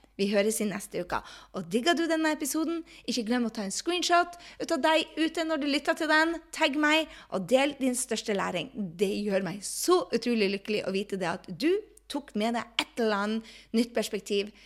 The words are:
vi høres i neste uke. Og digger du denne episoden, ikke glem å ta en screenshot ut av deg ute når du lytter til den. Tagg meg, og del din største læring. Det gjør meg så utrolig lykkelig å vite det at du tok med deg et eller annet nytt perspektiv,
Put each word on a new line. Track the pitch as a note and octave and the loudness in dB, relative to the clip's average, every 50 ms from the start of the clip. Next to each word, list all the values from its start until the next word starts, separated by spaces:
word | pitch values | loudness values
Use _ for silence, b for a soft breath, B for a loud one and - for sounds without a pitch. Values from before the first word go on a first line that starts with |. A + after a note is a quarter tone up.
| _ _ _ | _ _ _
vi | - G3 G3 | -2 0 2
høres | G#3+ G3+ G3+ A3 G#3+ - | 4 4 4 2 2 0
i | G#3+ | 0
neste | G#3+ F3+ G3 - - - - - | -2 -2 -4 -8 -8 -6 -6 -4
uke. | - - A2 B B B B B B | -4 -4 -6 B B B B B B
Og | - F#3+ F3+ E3+ | -10 -10 -4 -2
digger | F3+ B3 A#3 E4+ E4+ | -2 2 2 2 2
du | - E4+ | 4 2
denne | D#4 E4 D#4+ D#4+ D#4 | 0 2 2 2 0
episoden, | D#4 D#4 D#4+ C4+ - D#4 D#4+ D4 E4+ E4 E4 B B B B | 0 -2 -2 -2 -2 -2 -2 -2 -2 -4 -6 B B B B
ikke | - - B3+ A3 | -4 -4 -2 -2
glem | G#3 A#3+ B3 A#3+ | 0 0 0 0
å | A3 | -2
ta | A3+ A3+ | -4 -4
en | G3+ F#3+ | -6 -6
screenshot | - - - E4+ F4 F4+ E4 - F4 F4 F4 F4 - B B B B B | -6 -4 -2 -2 -2 0 2 4 4 4 4 2 -2 B B B B B
ut | - - | -4 -2
av | E4+ D4 | 0 2
deg | C4 D#4 D#4+ D#4+ D#4 - - - | 4 4 4 4 2 0 -2 -2
ute | D#4+ D#4+ D#4+ F4 D#4+ | -2 -2 0 -2 -2
når | D#4+ D#4+ C#4+ | -2 -2 -2
du | C#4+ | 0
lytter | C#4+ C4+ D4 - E4+ E4 | 0 0 0 0 0 0
til | - E4 D4+ | 0 2 4
den. | D#4 D#4 D#4+ E4 E4+ D#4+ - - | 4 4 4 4 0 -4 -8 -12
Tagg | - - D#4+ D#4 C4 | -2 0 0 0 2
meg, | D4+ D4+ D4 D4+ D#4+ D#4 D4+ B B B B | 2 4 4 4 4 2 0 B B B B
og | - G3+ F#3 | -6 -4 0
del | D#3+ B3 C4 C#4 D4+ C#4+ - | 4 4 4 4 2 0 0
din | C4 B3+ | 0 0
største | B3 B3+ - - A3 G#3 - - | 0 -2 -2 -4 -4 -4 -4 -2
læring. | G#3 F#3+ F3 F3+ F#3 F3 - - - G#3 G3+ E3+ D#3+ | -2 -2 -2 -2 -2 -4 -6 -6 -6 -8 -8 -6 -2
Det | F3 G3+ F#3+ G#3 G#3 G#3 | -2 0 0 0 0 -2
gjør | G#3 G3 F#3+ F#3+ | 0 0 0 0
meg | E3+ - G3+ | -2 -4 -6
så | F#3+ - - - - D#4+ F4+ F4+ - - | -8 -8 -6 -2 2 4 4 4 4 2
utrolig | - A#3 - B3 A#3+ A3 G3+ F#3+ G3 | -2 0 0 0 2 2 2 2 0
lykkelig | G3+ - - G#3+ G3+ - | -2 -4 -4 -4 -2 -2
å | - | -2
vite | F#3+ G3 G#3 - G3+ F#3 | -2 -2 -2 -2 -4 -4
det | F#3 E3 | -2 -2
at | F3 F3+ - - F#3 D#3 | -4 -4 -8 -10 -6 -2
du | A3+ E4 F#4 G#4+ G#4 - - - - - | 0 2 2 0 -2 -6 -16 -20 -12 -8
tok | - D4 C#4+ - - | -8 -8 -8 -6 -2
med | G#3+ G#3 A#3 A#3 | -2 0 0 0
deg | A#3 - - - - | -2 -6 -4 -4 -4
et | D4 - - | -4 -4 -2
eller | - A#3 A3 G#3 | 0 0 2 2
annet | G3 G3+ G#3+ A3 A3+ A3 B B B B B - | 2 0 0 -2 -4 -6 B B B B B 0
nytt | A3+ A#3+ A#3 | 2 2 2
perspektiv, | - A#3 G#3 - - G3 - - G#3 G3+ G3 G#3+ B B B | 0 -2 -2 -2 -2 -6 -4 -2 0 0 -2 -2 B B B